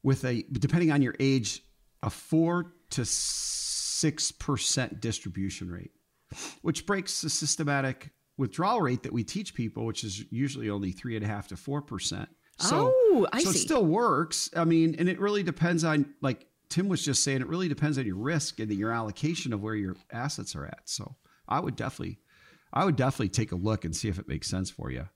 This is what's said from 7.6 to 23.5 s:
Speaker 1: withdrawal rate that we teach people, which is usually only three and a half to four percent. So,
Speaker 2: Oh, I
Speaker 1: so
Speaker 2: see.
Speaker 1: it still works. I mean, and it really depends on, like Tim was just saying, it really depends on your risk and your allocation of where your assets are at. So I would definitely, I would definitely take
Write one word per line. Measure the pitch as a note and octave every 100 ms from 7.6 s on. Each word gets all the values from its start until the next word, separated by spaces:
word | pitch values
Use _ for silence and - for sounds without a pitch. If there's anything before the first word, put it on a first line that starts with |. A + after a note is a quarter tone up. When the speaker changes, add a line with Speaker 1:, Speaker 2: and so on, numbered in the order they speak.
| D3 C#3+ C3+ B2+ - _ _ -
Speaker 1:
withdrawal | C3 - F#3+ A#3
rate | D3 B2
that | A#2+
we | A#2+
teach | G#2+ G3 G3+
people, | - A2 A2+ A2+
which | G#2+
is | A2 F#2+ -
usually | A2+ C#3 C3+ A2
only | G2+ F#2+
three | F#2 B2 A2
and | G#2+
a |
half | G#2 -
to | F2+
four | - C#3+
percent. | C#3+ G2+ - G2 A2 _ _ -
So, | G3 D#4 B4
Speaker 2:
Oh, | C5 A4+ D4+ F#3+
I | B3
Speaker 1:
so | E4+
Speaker 2:
see. | -
Speaker 1:
it |
still | - D4 F3
works. | F#3 A#3+ C#3 E3 - - E3+
I |
mean, | E3 E3 E3 D#3+
and | F3
it | F3+
really | G3+ G#3
depends | F3+ D3 E3 F3
on, | E3 D3+ C#3 -
like | C#3 A2+ - _ _
Tim | - G3
was | F3+
just | D3 B2+
saying, | - C3+
it | B2+
really | E3+ F#3
depends | C#3+ - C3+
on | A#2
your | F#2
risk | B2+ E3 - -
and | G#2+
your | G2+ G#2+
allocation | A#2 A2 F#2+ D3+ E3+ C3
of | G#2+
where | G#2+ A2
your | F#2+ F#2 _
assets | A#2 C#3 - G2+ D#2
are | C#2+
at. | - -
So | - - C3+ _ _ -
I | C3+
would | F#3 A2+
definitely, | - - - - _ _ - _ _
I | - F#3+
would | C#3
definitely | C3 - G#2
take | - G#2+